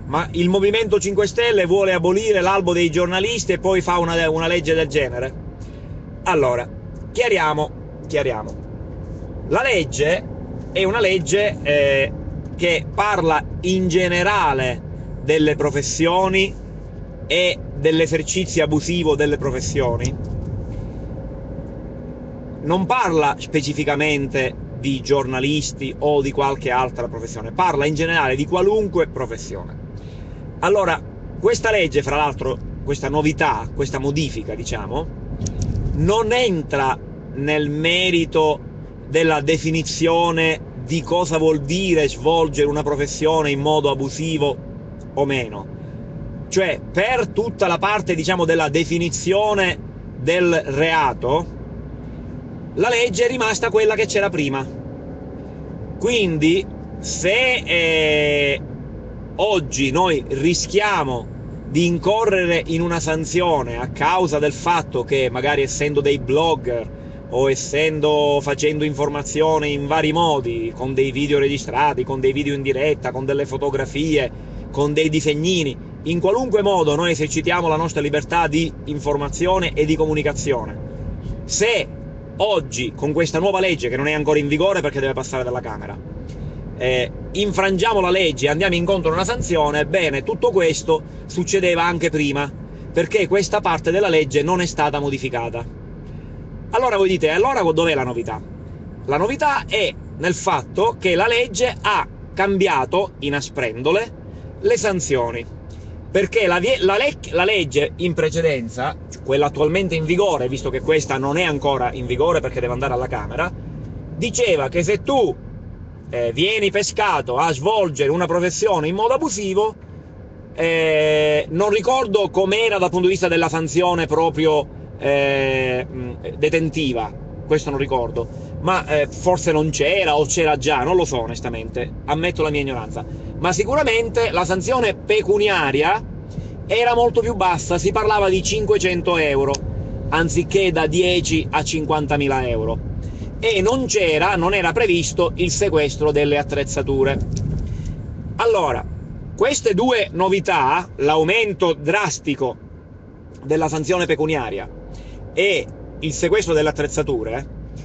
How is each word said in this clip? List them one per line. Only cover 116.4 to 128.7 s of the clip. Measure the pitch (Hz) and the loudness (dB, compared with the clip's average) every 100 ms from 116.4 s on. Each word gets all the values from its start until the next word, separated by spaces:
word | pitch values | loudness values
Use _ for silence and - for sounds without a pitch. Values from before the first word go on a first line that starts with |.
| 185 220 202 | 0 2 0
pescato | 202 202 - 208 160 - 123 | 0 -2 0 2 0 0 0
a | 165 | 0
svolgere | 139 170 220 180 139 143 | 0 0 2 0 0 0
una | 165 170 | 2 0
professione | 175 175 - 214 175 151 | 0 0 0 2 2 0
in | |
modo | 190 226 | 0 2
abusivo, | 262 320 202 202 190 220 - - - - - - - - | 2 0 -2 0 2 0 -2 -16 -18 -18 -18 -16 -18 -14
eh, | - 165 165 160 156 151 151 151 151 151 | -2 0 2 2 4 4 4 4 2 0
non | 165 208 | 0 2
ricordo | 208 202 262 233 202 196 | 2 2 2 2 0 2
com'era | 185 190 208 226 202 | 2 2 2 2 2
dal | 180 | 2
punto | 180 180 | 2 2
di | |
vista | 190 180 | 2 2
della | 165 160 | 2 2
sanzione | 160 160 151 180 175 160 | 0 0 2 2 2 2
proprio, | 156 165 151 160 151 139 - - - | 2 2 4 4 4 0 -10 -16 -4
eh, | 139 143 139 139 135 131 127 127 135 | 2 4 4 2 2 0 0 -2 -4
mm, | 135 123 120 - - | -8 -8 -8 -10 0
detentiva, | 151 165 160 160 143 117 107 - - - - | 2 2 0 0 -2 -2 -4 -8 -14 -12 0
questo | 151 151 | 0 0
non | 139 | -2
ricordo, | 135 131 117 117 113 - - - | 0 0 0 -4 -6 -10 -12 -4
ma, | 170 | 0